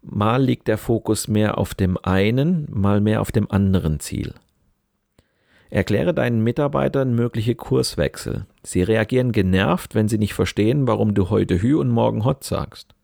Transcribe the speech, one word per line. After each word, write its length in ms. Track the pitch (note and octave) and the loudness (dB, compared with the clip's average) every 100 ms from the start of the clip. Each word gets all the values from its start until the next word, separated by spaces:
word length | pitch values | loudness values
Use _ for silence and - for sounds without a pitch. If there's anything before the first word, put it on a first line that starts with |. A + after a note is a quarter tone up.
| - | -8
Mal 360 | - G#2 B2 | -2 0 2
liegt 240 | C3+ B2 - | 2 0 -2
der 100 | G#2+ | -4
Fokus 500 | - A2+ - G#2+ - | 0 -2 0 -4 0
mehr 300 | G#2+ G#2+ - | 0 2 0
auf 160 | F#2+ | -4
dem 240 | - F#2 F#2 | -2 -2 0
einen, 640 | - F#2 G2+ B2 D3 F3+ D3 | 0 0 2 0 0 0 -2
mal 320 | G2 G2 G#2 | -2 0 2
mehr 200 | G#2 G#2+ | 2 0
auf 100 | G2+ | 2
dem 180 | - G#2 | 0 2
anderen 500 | G2 G2 F#2 E2 D2 | 2 2 2 0 -4
Ziel. 360 | - - - - _ _ _ _ _ _ _ _ _ _ _ _ _ | -6 -8 -8 -10 _ _ _ _ _ _ _ _ _ _ _ _ _
Erkläre 420 | - F#2 G#2 E3 | -4 0 0 0
deinen 300 | D#3 B2 A#2 | 0 0 0
Mitarbeitern 720 | A2 A#2+ C#3+ C#3+ C3+ C#3 C3 A#2 | 0 0 -2 0 0 0 0 0
mögliche 400 | A#2+ A#2 A2 A#2+ | 0 -2 -2 -4
Kurswechsel. 920 | - C3 B2 - D2 - - - F#2+ _ | 0 0 0 -2 -2 -2 -8 -8 -10 _
Sie 220 | - F2+ | -6 -2
reagieren 480 | F2+ A2 A2 B2+ B2+ | 2 0 2 0 0
genervt, 640 | A2 F#2 F#2 G#2+ F3+ - - | 0 2 2 2 0 -2 -2
wenn 120 | G#2+ | 0
sie 120 | G#2+ | 0
nicht 160 | G#2 - | -2 -2
verstehen, 520 | F#2+ - G#2 C#3 C3 | -2 0 0 2 0
warum 280 | G#2+ A2 G2+ | 0 0 2
du 160 | F2+ | 2
heute 280 | G#2 G2 F#2 | 2 2 0
Hü 160 | A#2 D3+ | 2 2
und 140 | C3+ | 2
morgen 340 | A#2 A#2 A2 | 2 0 0
Hot 200 | A2+ C#3 | -2 -4
sagst. 500 | - - - - - _ | -4 -6 -6 -12 -20 _